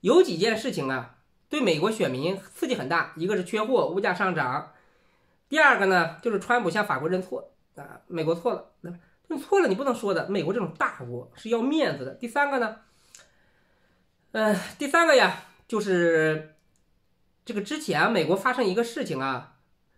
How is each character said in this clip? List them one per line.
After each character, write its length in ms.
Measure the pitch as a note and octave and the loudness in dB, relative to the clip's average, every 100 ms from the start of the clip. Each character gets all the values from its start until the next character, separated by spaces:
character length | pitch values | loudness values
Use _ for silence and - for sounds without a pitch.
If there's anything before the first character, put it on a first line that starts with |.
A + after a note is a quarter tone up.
有 200 | F3+ D#4+ | 4 6
几 160 | F4+ D#3+ | 6 2
件 200 | G#3+ G#3+ | 0 0
事 140 | B3+ | -4
情 180 | F3+ C3+ | -4 -4
啊， 260 | C3 A#2 _ _ _ - | -6 -8 _ _ _ -6
对 100 | D4+ | 0
美 180 | A#3 D3+ | 2 2
国 100 | F#3+ | 0
选 220 | A3 D3+ | 0 -2
民 260 | B2+ D#3+ F#3+ | -2 -4 -6
刺 300 | - - D4 | -10 -6 -4
激 80 | G3+ | -2
很 120 | C3+ | -2
大。 260 | E3 - D#3 | -2 -2 -6
一 100 | F3 | -2
个 100 | G3 | -2
是 80 | |
缺 180 | F3+ A3 | -2 -4
货， 260 | A3 B3+ C#3+ | 0 0 0
物 120 | F3+ | 0
价 140 | G3+ | -2
上 200 | - G3 | 0 -2
涨； 400 | D#3+ B2+ C#3 - _ _ _ _ _ _ _ - | 0 -2 -4 -8 _ _ _ _ _ _ _ -4
第 80 | D4+ | 4
二 200 | D4 A#3+ | 4 6
个 60 | F#3+ | 4
呢， 300 | F#3 E3 - | 2 2 -2
就 100 | A#3+ | -4
是 80 | G3+ | -4
川 220 | - A#3+ | 0 0
普 80 | F#3 | 0
向 160 | G3 G#3 | -2 -2
法 140 | C3 | -2
国 100 | D#3 | -2
认 120 | F#3 | -2
错 320 | F#3 B3+ - _ _ - | -4 -10 -12 _ _ -20
啊， 260 | C#3 - - | -20 -20 -10
美 160 | E3+ | -4
国 120 | D#3 E3+ | -2 0
错 180 | A#3+ | -2
了， 180 | A3 - _ | -4 -8 _
对 100 | E3+ | -16
吧？ 60 | F3 _ _ - | -16 _ _ -10
认 120 | C#4+ | -8
错 200 | - G4 | 0 2
了 80 | D#4 | 2
你 80 | F#3+ | 2
不 80 | |
能 100 | C#4 | -2
说 200 | B3 G3+ | -2 0
的， 140 | E3+ - | -2 -2
美 140 | G3 | -2
国 100 | D#3 | -2
这 60 | A3+ | -2
种 140 | D#3 - | -4 -2
大 200 | C4+ - | -4 -4
国 320 | A#2+ B2 - - | -12 -12 -14 -14
是 140 | A3 | -4
要 120 | A#3 | -2
面 360 | B3+ D#4 A#3 C#3 | 0 0 0 -2
子 80 | C3 | -10
的。 80 | |
第 140 | - A#3 | -10 -6
三 240 | C#4+ C#4+ | -2 0
个 80 | C4+ | 0
呢， 180 | A3+ A3 _ _ _ - - _ _ _ _ _ _ _ _ _ _ | -4 -6 _ _ _ -20 -20 _ _ _ _ _ _ _ _ _ _
呃， 240 | A3 A3 F#3+ - - | 0 2 0 -2 -8
第 100 | C#4+ | 0
三 200 | E4+ E4 | 4 6
个 80 | C4+ | 6
呀， 280 | F#3+ F3 - _ - | 6 0 -14 _ -6
就 120 | A3 | -4
是 760 | G3 F3 E3+ D#3+ D#3 D#3 D#3 _ _ _ _ _ _ _ _ _ - | 0 2 4 4 4 0 -6 _ _ _ _ _ _ _ _ _ -8
这 80 | |
个 80 | G#3 | -6
之 180 | F#3+ D4+ | -6 -6
前 220 | - D3+ | -2 0
啊， 80 | F#3+ | 2
美 160 | G#3+ D#3 | 2 2
国 100 | G3 | 2
发 180 | C4 | 0
生 120 | B3 G#3 | 0 0
一 80 | |
个 100 | F#3+ | 0
事 220 | A#3 - G#3 | -2 -4 -6
情 140 | C3+ | -4
啊， 360 | C3+ B2+ C#3+ _ _ _ _ | -4 -6 -10 _ _ _ _